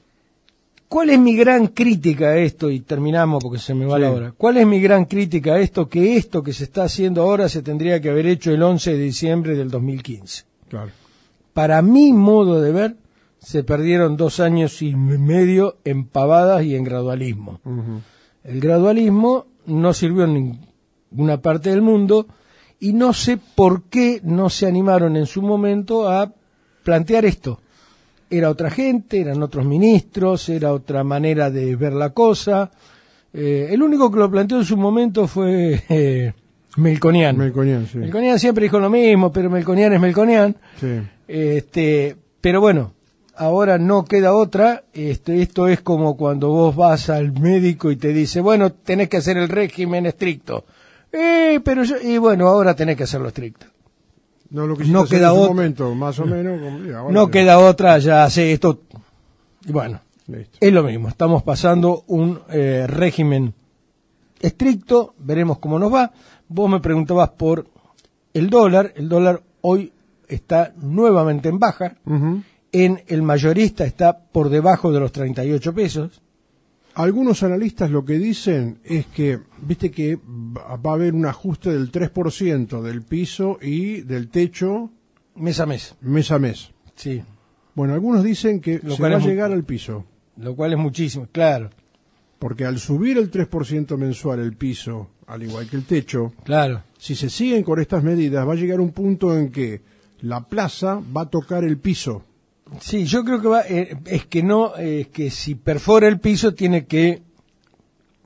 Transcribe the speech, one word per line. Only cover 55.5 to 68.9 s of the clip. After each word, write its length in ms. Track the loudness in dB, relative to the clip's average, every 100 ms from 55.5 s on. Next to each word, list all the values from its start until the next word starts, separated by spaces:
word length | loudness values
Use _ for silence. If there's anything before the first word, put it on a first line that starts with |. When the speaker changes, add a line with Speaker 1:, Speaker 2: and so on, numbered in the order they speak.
| 2 -2 -2 -6
Speaker 2:
más 240 | -4 -6 -4
o 80 | -4
menos, 340 | -4 -4 -6
como, 240 | -10 -12
y 60 | -12
ahora 200 | -10 0
Speaker 1:
no 140 | 4 4
Speaker 2:
te- 60 |
Speaker 1:
queda 260 | 6 8 10
otra, 400 | 8 8 6 6
ya 260 | 6 6
hace 280 | 6 4 2
esto. 300 | 2 2 0 _ -20 _ _ _ _ _ _ -6
Y 60 |
bueno, 280 | -6 -4 -10 _ _ -18
Speaker 2:
Listo. 320 | -18 -14 0
Speaker 1:
es 120 | 4
lo 100 | 4
mismo, 260 | 2 -4 -8
estamos 340 | -2 0 0
pasando 640 | 0 -2 2 2 2 -2 -2
un, 320 | -2 0 -4 -6
eh, 340 | -2 -2 -2 -2
régimen 680 | -2 -2 0 0 0 -2 -6 _ _ _ _ _ _ _ -6
estricto, 720 | -6 -2 -2 -2 0 0 0 _
veremos 400 | -6 -2 -2 -2
cómo 200 | -4 -2
nos 140 | 0
va. 200 | 0 0 _ _ _ -12
Vos 220 | -2 0
me 100 | 0
preguntabas 500 | 0 -2 0 2 0
por 360 | 0 -2 -2 -6 _ _ _ _ _ _
el 160 | -4 2
dólar, 420 | 4 4 4 0